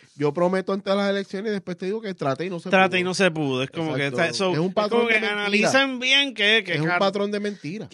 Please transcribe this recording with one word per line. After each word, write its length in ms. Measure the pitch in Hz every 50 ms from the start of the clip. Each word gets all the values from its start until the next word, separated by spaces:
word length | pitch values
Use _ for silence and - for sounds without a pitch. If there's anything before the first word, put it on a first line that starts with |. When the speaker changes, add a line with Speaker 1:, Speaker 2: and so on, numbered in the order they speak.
| - _ _
Speaker 1:
"Yo 160 | - 143 147 -
prometo 400 | 180 175 180 185 190 185 190 196
antes 180 | 202 196 196
de 60 | 190
las 140 | 202 202 202
elecciones 400 | 196 202 196 - - 190 202 226
y 20 | 208
después 240 | 196 180 - 180
te 80 | - 190
digo 160 | 185 202 226
que 140 | 220 190 190
trate 320 | - 160 139 135 131 160
y 20 | 185
no 100 | 185 170
se 120 | 160 185
Speaker 2:
Trate 220 | 185 190 190 190 185
Speaker 1:
pudo". 80 | 185
Speaker 2:
y 40 | 180
no 80 | 185 185
se 180 | 170 196 180
pudo, 320 | 160 160 151 139 131 127 131
es 80 | -
como 240 | - 165 165 160 151
que, 120 | 139 143
Speaker 1:
Exacto. 100 | 143 123
Speaker 2:
o 80 | 127 170
sea, 80 | 165 156
so, 200 | - 196 185 175
Speaker 1:
Es 40 | 147
un 80 | 165 190
Speaker 2:
es 60 | 185
Speaker 1:
patrón 260 | 220 208 208 226 240
Speaker 2:
como 80 | 240 233
que 60 | 226
Speaker 1:
de 40 | 214
mentira. 220 | 220 208 208 208 208
Speaker 2:
analicen 560 | 202 202 208 208 160 190 269 277 269 262 247
bien 320 | 247 262 269 277 285 277 226
que, 300 | 214 208 202 220 226 196
que 80 | 185 170
Speaker 1:
Es 80 | 151
un 60 | 151
Speaker 2:
car-, 120 | 165 175 175
Speaker 1:
patrón 300 | 196 196 190 202 202 208 208
de 60 | 208
mentira. 480 | 208 208 208 - - 143 175 220 240 220